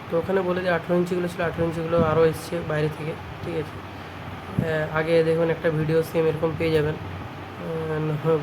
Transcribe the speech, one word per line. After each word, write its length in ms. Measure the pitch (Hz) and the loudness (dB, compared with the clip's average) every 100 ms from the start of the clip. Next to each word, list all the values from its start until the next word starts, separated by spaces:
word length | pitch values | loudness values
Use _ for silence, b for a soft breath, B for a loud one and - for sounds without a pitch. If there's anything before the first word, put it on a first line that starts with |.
| - | -4
তো 100 | 170 | -2
ওখানে 200 | 165 190 | 0 0
বলে 180 | 180 180 185 | 0 0 0
যে 40 | 165 | 0
আঠেরো 180 | 160 175 | 2 2
ইঞ্চিগুলো 280 | 175 180 175 | 2 0 -2
ছিল, 100 | 175 | -2
আঠেরো 240 | 170 160 165 | -2 0 -2
ইঞ্চিগুলো 300 | 160 165 170 160 | -2 0 2 4
আরও 120 | 156 165 | 6 4
এসছে 240 | 156 - 170 160 | 2 -4 -6 -2
বাইরে 180 | 151 151 151 | 0 -2 -2
থেকে, 160 | 156 143 - - | -6 -8 -10 -10
ঠিক 120 | - 165 | -6 -4
আছে? 140 | 143 - | -6 -10
আহ, 1200 | - - - - - - - - 165 156 156 156 | -12 -14 -14 -12 -12 -12 -4 -2 0 0 0 0
আগে 240 | 160 165 160 | 4 4 6
দেখবেন 220 | 165 165 156 | 4 2 2
একটা 140 | 170 | 0
ভিডিও 340 | 156 156 160 160 | 2 4 2 2
সেম 160 | 170 160 | 2 2
এরকম 220 | 156 165 156 | 2 0 0
পেয়ে 140 | 165 156 | 2 2
যাবেন, 180 | 151 - | 2 -2
আহ, 1400 | - - - - - - 175 160 160 156 156 151 160 160 | -8 -10 -12 -12 -12 -10 -6 -4 -2 -2 -2 0 2 2